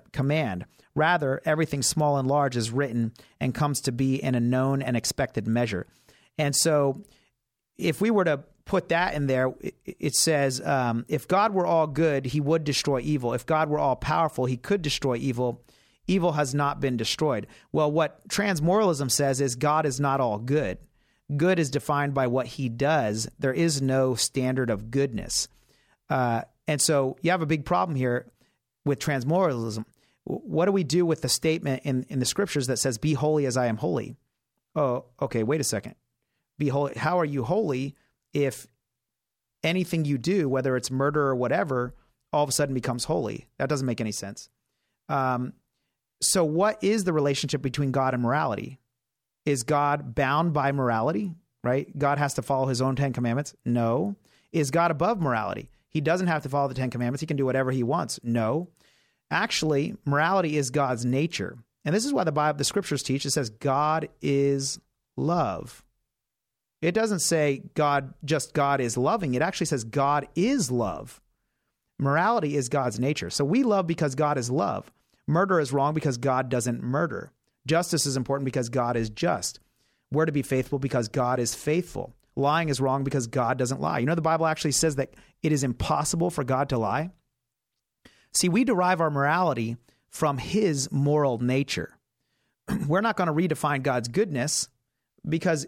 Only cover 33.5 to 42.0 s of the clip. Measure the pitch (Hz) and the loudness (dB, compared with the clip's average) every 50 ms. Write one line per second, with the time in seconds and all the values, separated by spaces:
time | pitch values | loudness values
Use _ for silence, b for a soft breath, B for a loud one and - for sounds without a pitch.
33.5 | 117 131 123 117 110 110 147 180 170 123 107 - 120 - _ _ _ _ _ _ | 2 2 0 0 0 -2 -2 -2 -2 -2 -4 -6 -12 -16 _ _ _ _ _ _
34.5 | _ _ _ _ - 160 147 131 123 131 - - _ - 147 - - 117 110 117 | _ _ _ _ -4 -2 0 0 -2 -4 -6 -10 _ -6 -6 -2 -2 0 0 0
35.5 | 151 160 123 - 113 101 - 98 - - _ _ _ _ _ _ _ _ _ _ | 0 0 0 -2 -4 -4 -6 -8 -14 -20 _ _ _ _ _ _ _ _ _ _
36.5 | _ - 151 135 131 143 143 135 113 117 131 156 180 180 165 147 143 135 117 117 | _ -4 -2 0 0 0 -2 -2 -4 -2 -2 0 2 2 0 0 -2 -2 -2 0
37.5 | 180 214 220 160 131 127 135 139 - _ _ _ _ _ _ _ - 147 143 135 | 0 0 0 0 -2 -2 -4 -6 -8 _ _ _ _ _ _ _ -2 0 0 0
38.5 | - - - - _ _ _ _ _ _ _ _ _ _ _ _ _ _ _ _ | -2 -4 -12 -20 _ _ _ _ _ _ _ _ _ _ _ _ _ _ _ _
39.5 | _ _ - 160 170 185 175 - - 165 156 143 143 123 123 165 196 196 156 131 | _ _ -2 0 0 0 0 0 0 0 0 0 -2 0 0 0 2 2 2 2
40.5 | 131 135 131 135 127 127 120 - 131 131 139 147 147 151 143 139 131 123 123 117 | 0 0 0 0 0 -2 -2 -4 -2 -2 0 0 2 2 0 0 0 0 0 0
41.5 | 143 185 202 147 131 123 123 123 - - | 0 0 0 -2 -2 -2 -4 -4 -8 -14